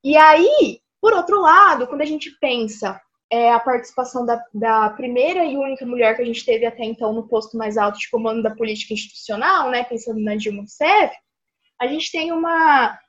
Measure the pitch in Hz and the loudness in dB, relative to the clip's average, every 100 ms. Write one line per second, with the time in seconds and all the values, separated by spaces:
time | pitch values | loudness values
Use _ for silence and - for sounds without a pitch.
0 | 269 302 311 311 392 605 247 226 _ _ | 4 8 8 8 6 4 2 -2 _ _
1 | 427 392 349 403 339 359 403 285 247 285 | 2 2 0 2 6 8 6 4 -4 -6
2 | 302 302 - _ 277 240 220 214 196 190 | -6 -6 -10 _ -4 -4 -6 -6 -10 -10
3 | _ _ _ 233 233 233 226 240 240 - | _ _ _ 2 4 2 0 -4 -4 -8
4 | 247 254 240 233 - 208 226 220 214 214 | -6 -6 -2 -4 -6 -4 0 2 0 -4
5 | 247 247 294 370 320 277 269 262 240 247 | -4 0 0 0 -2 -2 -6 -8 -8 0
6 | 220 226 240 233 - 226 233 233 220 226 | 0 0 -6 -4 -2 -2 -2 -6 -10 -6
7 | 220 220 220 220 214 226 220 214 208 208 | -6 -6 -4 -4 -4 -8 -6 -2 -2 -4
8 | - 233 226 226 220 214 226 214 - 214 | -6 -4 -4 -4 -6 -4 -8 -6 -8 -10
9 | - - - 208 285 370 262 247 247 233 | -12 -18 -10 -4 0 0 0 -4 -6 -8
10 | 240 220 214 214 214 202 208 - 302 415 | -8 -6 -6 -4 -6 -8 -16 -4 2 2
11 | 330 - _ _ _ _ _ _ 254 311 | 0 -6 _ _ _ _ _ _ -8 -6
12 | - 330 320 330 330 330 320 285 226 - | -8 -8 -6 -4 -2 2 2 2 0 -6